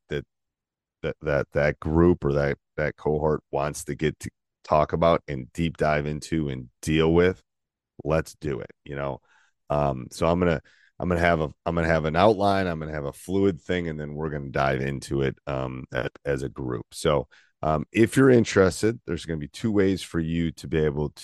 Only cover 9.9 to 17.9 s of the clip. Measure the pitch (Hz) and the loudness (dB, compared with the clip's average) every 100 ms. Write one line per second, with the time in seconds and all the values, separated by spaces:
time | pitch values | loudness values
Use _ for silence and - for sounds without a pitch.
9.9 | 65 64 - 82 87 87 76 _ _ _ | -2 -8 -2 0 2 2 0 _ _ _
10.9 | - 87 87 85 82 76 - 85 82 82 | -8 -2 2 4 2 0 -6 -4 -2 2
11.9 | 80 78 80 104 95 101 98 92 80 78 | 2 2 4 4 4 2 0 -2 -4 -6
12.9 | 76 69 - - 98 98 80 - 90 85 | -6 -8 -10 -4 0 0 0 -4 -4 -4
13.9 | 76 73 73 78 73 69 69 69 67 69 | -6 -8 -6 -6 -6 -4 0 0 0 -4
14.9 | 67 - 69 67 - - 67 64 64 - | -6 -6 -2 -2 -4 -8 -6 -6 -10 -8
15.9 | 64 58 - 71 69 65 - 64 60 - | -6 -6 -8 -6 -4 -6 -8 -8 -8 -10
16.9 | - 80 71 64 _ _ - 78 78 - | -4 0 0 -2 _ _ -6 -2 -2 -2